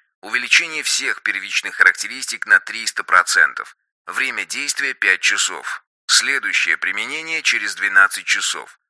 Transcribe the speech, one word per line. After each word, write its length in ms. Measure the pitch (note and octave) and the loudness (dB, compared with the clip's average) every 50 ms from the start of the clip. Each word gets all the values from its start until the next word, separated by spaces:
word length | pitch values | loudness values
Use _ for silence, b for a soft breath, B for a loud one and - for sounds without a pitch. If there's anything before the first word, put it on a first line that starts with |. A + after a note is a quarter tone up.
| _ _ _ _ - | _ _ _ _ -10
Увеличение 580 | G#2 A2+ B2 B2 A#2 - D3+ E3+ E3 D#3 D3+ | -4 -4 -4 2 4 4 4 4 2 -6 -4
всех 400 | - - - - C3+ B2+ - - | -2 0 -2 0 0 -2 -4 -4
первичных 540 | - G#2 G2 G2 F#2+ G2 - - - F#2+ - | -2 -4 -4 -2 -4 -2 -4 -2 -2 -4 -6
характеристик 720 | - - F#2 - - - G#2 A#2+ C3 B2+ - A#2 G2+ - | 0 0 0 2 0 -6 -8 -8 -8 -8 -8 -6 -8 0
на 120 | A2 G2+ F#2 | 2 2 2
триста 440 | - - G#2+ A2+ A2+ - - - - | 2 -2 -10 -6 -8 -6 -6 -6 -2
процентов. 760 | - F#2+ F2+ F2 - - F#2 D#2+ C2+ A#1 - - - - _ _ _ _ _ _ F#2 | 2 4 4 4 4 4 4 4 2 2 -6 -12 -12 -14 _ _ _ _ _ _ -8
Время 340 | - - C3 C3 A#2+ G#2 F#2 | -4 -4 -4 -2 -4 -6 -8
действия 500 | - - C3 C#3+ C#3+ - - C#3 C3+ B2+ | -6 -6 -6 -4 -4 -4 -2 -2 -4 -2
пять 260 | - - G2 F#2 - | 0 2 2 2 4
часов. 640 | - - G#2 F#2+ - F#2+ F2+ C2+ - - - - _ _ _ _ - | 2 0 2 2 0 -2 -2 -6 -8 -8 -8 -8 _ _ _ _ -2
Следующее 720 | - - - A#2+ C3 C#3 C3+ - F#2+ F2+ - - E2+ E2 | 2 2 4 4 2 -2 -2 -2 0 0 0 2 2 0
применение 680 | - - F#2 F#2+ G#2 A2+ B2 D3 D#3+ D#3+ E3 D#3+ D#3+ - | 0 0 -4 -2 -4 -6 -6 -6 -8 -6 -6 -6 0 0
через 320 | - A#2+ A2 G#2 G#2 F#2+ | 0 0 0 -2 -4 -4
двенадцать 500 | F#2 F#2+ G2 G2 G2 F#2+ F#2+ - G2 F#2 | -2 -2 4 6 6 6 6 4 -2 0
часов. 540 | - - G2 - - - D2+ A#1 - - _ _ _ | 0 0 0 0 -2 -2 -4 -8 -12 -16 _ _ _